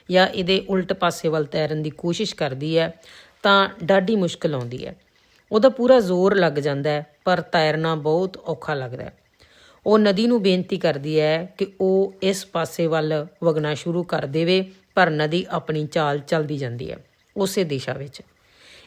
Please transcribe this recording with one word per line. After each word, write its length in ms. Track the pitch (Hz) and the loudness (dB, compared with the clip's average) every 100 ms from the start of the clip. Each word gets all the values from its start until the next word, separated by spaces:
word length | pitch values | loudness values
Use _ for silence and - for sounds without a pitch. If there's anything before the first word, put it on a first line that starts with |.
| - | 0
ਜਾਂ 180 | 180 190 | 2 2
ਇਹਦੇ 380 | - 175 190 190 | 0 0 0 0
ਉਲਟ 240 | 190 180 | -2 -2
ਪਾਸੇ 360 | 185 175 170 165 | -2 -2 -2 -2
ਵੱਲ 160 | 156 | -2
ਤੈਰਨ 380 | 147 165 151 156 | -2 -4 -4 -4
ਦੀ 80 | 156 | -6
ਕੋਸ਼ਿਸ਼ 440 | - 170 170 214 | -6 -4 -4 -4
ਕਰਦੀ 440 | - 147 131 151 160 | -4 -6 -4 -2 0
ਹੈ 220 | 165 - - - - _ | 0 -4 -20 -20 -20 _
ਤਾਂ 260 | 208 196 190 - | 4 4 4 -2
ਡਾਢੀ 320 | 165 196 190 220 | 2 2 2 0
ਮੁਸ਼ਕਿਲ 380 | 175 - 165 | 0 -2 -4
ਆਉਂਦੀ 320 | 139 120 123 - | -4 -6 -10 -12
ਹੈ। 100 | - _ _ _ _ _ | -16 _ _ _ _ _
ਉਹਦਾ 160 | 214 262 | 4 4
ਪੂਰਾ 320 | 254 247 254 | 4 6 6
ਜ਼ੋਰ 340 | 185 180 190 | 6 2 4
ਲੱਗ 180 | 202 170 | 4 2
ਜਾਂਦਾ 380 | 147 143 139 147 | 0 -2 -2 -2
ਹੈ, 260 | 147 156 _ | -2 -6 _
ਪਰ 160 | - 170 | -2 -2
ਤੈਰਨਾ 540 | 165 175 156 156 160 | 0 0 2 0 -2
ਬਹੁਤ 420 | 160 147 160 190 - | -2 0 0 0 -6
ਔਖਾ 380 | - 156 - | -8 -8 -6
ਲੱਗਦਾ 300 | 147 127 127 | -6 -6 -10
ਹੈ। 140 | - - _ _ _ _ - _ - | -12 -16 _ _ _ _ -20 _ 2
ਉਹ 120 | 214 | 4
ਨਦੀ 280 | 208 190 233 | 6 4 2
ਨੂੰ 160 | 240 | 2
ਬੇਨਤੀ 360 | 190 180 180 190 | 2 2 0 -2
ਕਰਦੀ 420 | 170 143 147 156 | -2 -2 -2 0
ਹੈ 340 | 151 160 180 - | 2 0 -4 -6
ਕਿ 80 | 190 - | -8 -2
ਉਹ 340 | 190 190 196 190 | 0 2 0 -2
ਇਸ 240 | 190 190 - | -2 -2 -4
ਪਾਸੇ 400 | 170 160 - 165 | -4 -4 -2 0
ਵੱਲ 400 | 160 156 151 151 - | 0 0 -2 -6 -2
ਵਗਣਾ 300 | 165 156 151 | 0 0 -2
ਸ਼ੁਰੂ 280 | 151 175 170 | -4 -4 -4
ਕਰ 240 | 175 156 143 | -2 -4 -4
ਦੇਵੇ, 460 | 147 196 185 190 - _ | -2 2 2 0 -10 _
ਪਰ 160 | - 175 | 0 2
ਨਦੀ 360 | 151 151 175 180 | 2 0 -2 -4
ਆਪਣੀ 380 | 175 - 156 151 | -6 -4 -4 -4
ਚਾਲ 320 | 170 147 143 | -2 -2 -2
ਚੱਲਦੀ 400 | 139 165 147 147 | -2 -2 -2 -6
ਜਾਂਦੀ 320 | 131 120 123 | -8 -8 -10
ਹੈ 140 | - - _ _ - | -12 -18 _ _ -4
ਉਸੇ 280 | 190 202 | -2 -2
ਦਿਸ਼ਾ 280 | 175 135 127 | -2 -4 -6
ਵਿੱਚ। 300 | 131 139 - - _ _ _ - - | -8 -10 -16 -20 _ _ _ -20 -20